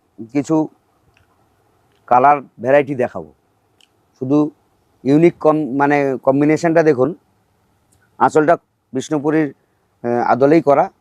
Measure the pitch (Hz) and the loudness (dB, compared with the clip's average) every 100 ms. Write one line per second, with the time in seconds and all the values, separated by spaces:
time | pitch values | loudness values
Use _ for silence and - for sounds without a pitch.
0 | _ - 113 143 139 160 151 _ _ _ | _ -20 -10 -8 -4 -2 -4 _ _ _
1 | _ _ _ _ _ _ _ _ _ _ | _ _ _ _ _ _ _ _ _ _
2 | - 123 139 147 127 - 117 143 131 135 | -2 2 4 2 -4 -10 0 0 0 -4
3 | 123 95 78 _ _ _ _ _ _ _ | -6 -8 -16 _ _ _ _ _ _ _
4 | _ _ 131 147 151 - _ _ _ _ | _ _ -2 -2 -2 -6 _ _ _ _
5 | 131 147 170 - 156 156 139 139 143 147 | -2 2 2 0 0 0 -2 -2 0 0
6 | 139 127 - 135 147 156 170 165 156 123 | -2 -4 -2 0 0 0 0 0 2 0
7 | 135 - _ _ _ _ _ _ _ _ | -2 -4 _ _ _ _ _ _ _ _
8 | _ - 123 156 151 170 _ _ _ 131 | _ -2 0 2 2 0 _ _ _ -10
9 | - 156 147 156 147 - _ _ _ _ | -6 -6 -2 -2 -2 -8 _ _ _ _
10 | 120 120 - 123 139 165 143 143 190 - | -6 -2 0 2 4 4 4 2 0 -6